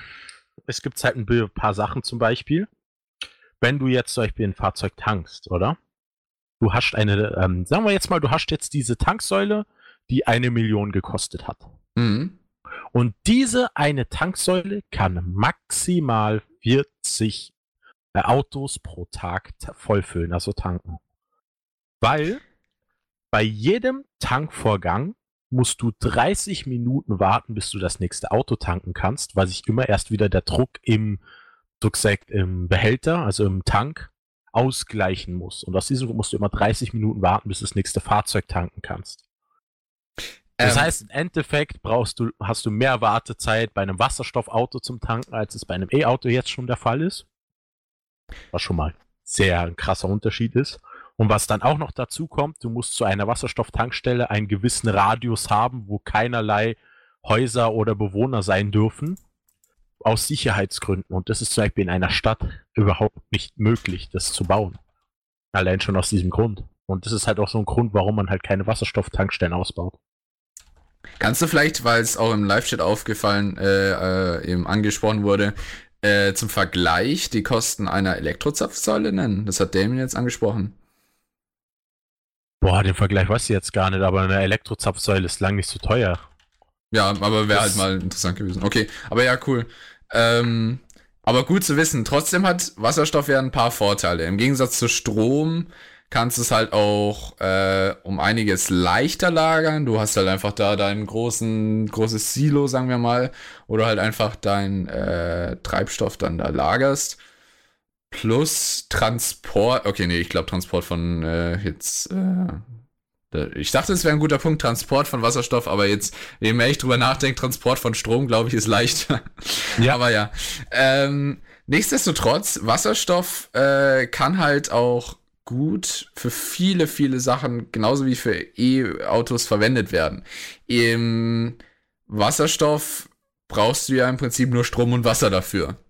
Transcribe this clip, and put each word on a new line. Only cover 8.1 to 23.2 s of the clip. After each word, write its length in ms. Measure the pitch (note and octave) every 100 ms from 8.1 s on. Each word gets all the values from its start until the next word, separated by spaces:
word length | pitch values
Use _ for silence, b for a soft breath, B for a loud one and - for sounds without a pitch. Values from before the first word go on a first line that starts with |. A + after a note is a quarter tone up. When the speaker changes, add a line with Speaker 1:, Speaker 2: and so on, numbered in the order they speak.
| F3
Speaker 1:
du 100 | C#3
hast 220 | D#3+ -
jetzt 220 | D#3 -
diese 240 | D3 A#2 A2+
Tanksäule, 680 | - G#3+ - G3 G3+ G#3 G#3+ b b b -
die 180 | B2+ -
eine 240 | A#2 B2
Million 400 | A#2 A2+ G#2+ G#2
gekostet 560 | G2 - G2+ - - -
hat. 100 | - - - _ -
Speaker 2:
Mhm. 440 | A#2 G#2+ F3+ - _ _ B B B
Speaker 1:
Und 240 | B2 A#2+ - -
diese 500 | A#3+ B3+ B3 B3 -
eine 320 | D3 C#3 A#2
Tanksäule 760 | - F3 - - F3+ G3 G3+ -
kann 320 | - F#2+ F2+ F2
maximal 1080 | F#2+ B2+ - - - - F3+ C#3 A2+ G#2+ G#2+ - _
vierzig, 920 | A2+ C3+ - _ - - A2 - - _ _ _ b _ _
äh, 80 | G2
Autos 580 | G2 C3 - C#3 C#3 -
pro 260 | - F2 F2
Tag 400 | - F2+ F2+ - -
ta-, 140 | -
vollfüllen, 600 | - - G2+ - F2 E2
also 200 | F2 -
tanken. 460 | - F#2 F2+ - E2 _ _ _ _ _ _ _ _ _ _
Weil 400 | A2+ D3+ D#3+ C4 - _ _ _ _ _ _ _